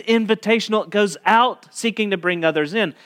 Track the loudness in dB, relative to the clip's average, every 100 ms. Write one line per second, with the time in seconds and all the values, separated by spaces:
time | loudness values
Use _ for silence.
0 | 0 0 2 -2 0 0 0 -2 0 0
1 | 0 0 2 4 2 -2 -12 -6 -4 -2
2 | -2 -2 -2 0 0 0 0 -2 -2 -4